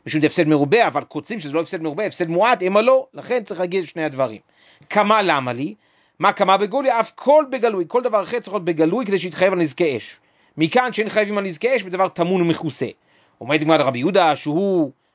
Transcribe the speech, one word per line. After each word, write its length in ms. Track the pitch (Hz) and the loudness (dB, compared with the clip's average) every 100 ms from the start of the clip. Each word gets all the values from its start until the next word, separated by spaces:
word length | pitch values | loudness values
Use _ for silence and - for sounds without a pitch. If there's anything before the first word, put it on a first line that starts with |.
| - | -6
משום 140 | 151 | 0
דהפסד 280 | 147 - 156 | 2 2 2
מרובה, 380 | 151 143 220 202 | 2 4 2 2
אבל 180 | 135 | 0
קוצים 360 | - - - 226 | -6 -8 -10 -10
שזה 120 | 147 | -6
לא 80 | 151 | -4
הפסד 220 | 165 185 | -4 -6
מרובה, 240 | 160 147 202 | -6 -4 -6
הפסד 220 | - 170 | -4 -2
מועט, 340 | 170 220 226 | 2 2 2
אם 140 | 185 202 | 2 2
לא, 300 | 233 262 262 | 4 4 2
לכן 300 | - 131 247 | -10 -6 -4
צריך 160 | 208 175 | -4 -6
להגיד 220 | 185 190 | -4 -4
את 60 | 160 | -4
שני 160 | 170 | -4
הדברים. 360 | 156 135 131 107 _ _ _ _ - | -4 -2 -4 -4 _ _ _ _ -4
קמה 340 | 208 202 214 | 0 2 4
למה 300 | 190 147 127 | 2 0 0
לי? 220 | 120 156 214 _ _ _ - | -4 -6 -10 _ _ _ -2
מה 140 | 185 | 0
קמה 240 | 202 190 190 | 2 2 2
בגולי? 340 | 202 240 269 | 2 -2 0
אף 220 | 233 220 | 0 -2
כל 300 | - 247 302 277 | -2 2 4 4
בגלוי, 340 | 254 226 196 165 | 0 -2 -2 -2
כל 140 | 240 | -2
דבר 200 | 247 214 | 0 -2
אחר 180 | 175 233 | -2 -6
צריך 140 | 202 | -6
להיות 100 | 202 | -6
בגלוי 420 | 170 156 160 220 208 | -2 0 0 0 0
כדי 120 | 196 | -2
שיתחייב 340 | 180 147 185 | -4 0 0
על 60 | 185 | 2
נזקי 380 | 160 - 170 120 | 0 0 -2 -2
אש. 200 | - - _ _ _ - | -8 -18 _ _ _ -2
מכאן 360 | 160 247 254 | 0 2 0
שאין 160 | 208 214 | -2 -2
חייבים 300 | 214 208 208 | 0 0 -2
על 60 | |
נזקי 320 | 190 160 233 262 | -4 -4 0 0
אש 60 | |
בדבר 260 | 185 185 190 | -2 -2 -2
טמון 340 | - 170 190 | 0 0 2
ומכוסה. 440 | 170 151 160 - 117 - _ _ _ - | 2 0 -4 -6 -8 -8 _ _ _ -12
אומרת 220 | 117 151 | -2 0
גמרא 200 | 151 160 | 2 2
רבי 140 | 127 120 | 2 0
יהודה 380 | 147 196 170 143 | 2 4 4 2
שהוא 540 | 151 156 196 185 143 - _ | -2 -2 0 0 0 -4 _